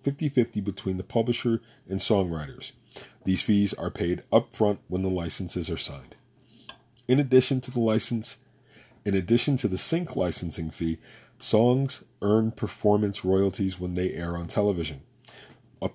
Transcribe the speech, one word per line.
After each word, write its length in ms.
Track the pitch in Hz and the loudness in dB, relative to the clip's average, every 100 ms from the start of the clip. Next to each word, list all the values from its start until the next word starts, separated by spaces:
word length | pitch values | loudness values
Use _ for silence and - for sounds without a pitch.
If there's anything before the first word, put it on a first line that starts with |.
fifty-fifty 580 | - 143 151 135 113 107 | -4 -2 0 2 2 0
between 360 | 98 - 95 92 | -4 -4 -4 -4
the 60 | |
publisher 580 | - 120 117 120 123 113 - - - | -2 0 0 0 0 -2 -4 -20 -8
and 100 | 95 | -2
songwriters. 760 | - 104 90 80 71 62 - - _ - - _ | 2 2 2 -2 -6 -12 -16 -18 _ -20 -20 _
These 180 | - 92 | 0 0
fees 320 | - 104 101 | 4 4 2
are 160 | - 87 | 0 -6
paid 340 | - 87 87 - | -2 -2 -2 2
upfront 480 | 113 139 - 104 98 - | 2 2 0 0 0 -4
when 140 | 92 | -4
the 80 | 95 | -2
licenses 600 | 92 85 - 92 92 82 | -2 -4 -6 -6 -6 -6
are 80 | 82 | -6
signed. 380 | - 71 62 - _ _ _ - - - _ - - | -8 -10 -18 -20 _ _ _ -20 -20 -20 _ -8 0
In 120 | 131 | 2
addition 400 | 135 127 - 131 | 6 6 6 0
to 100 | - | -2
the 80 | 120 | 0
license 580 | 113 107 - 117 - - _ _ _ - - _ 104 | 2 2 0 -4 -6 -12 _ _ _ -20 -20 _ -2
in 80 | 98 | 0
addition 400 | 90 117 - 135 | 4 2 2 0
to 120 | 98 | 0
the 80 | 92 | -2
sync 400 | - 170 180 - | -2 -2 -4 -2
licensing 520 | 90 - 87 82 82 | -2 -2 -6 -6 -8
fee, 280 | - 82 82 - - - - | -4 -4 -4 -8 -20 -20 -12
songs 640 | - 107 120 127 135 - - - | 0 4 4 4 0 -6 -14 -6
earn 300 | 101 110 113 | 2 2 2
performance 720 | - 104 - 104 104 104 101 | -2 -8 0 2 4 2 -2
royalties 560 | 92 95 98 95 98 90 | 0 2 2 0 -4 -4
when 140 | 90 | -6
they 180 | 90 90 | -2 -4
air 240 | - 85 85 | -4 -6 -6
on 120 | 85 | -4
television. 520 | - 104 87 78 71 - _ - - - - _ - | 0 0 0 -4 -8 -16 _ -20 -20 -20 -20 _ -8
A 60 | 95 | -8